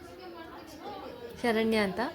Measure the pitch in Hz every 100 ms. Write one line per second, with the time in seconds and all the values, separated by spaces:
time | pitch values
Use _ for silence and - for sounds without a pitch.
0 | - - 370 339 320 - - - 392 392
1 | 262 - - - 240 220 220 220 202 185
2 | 254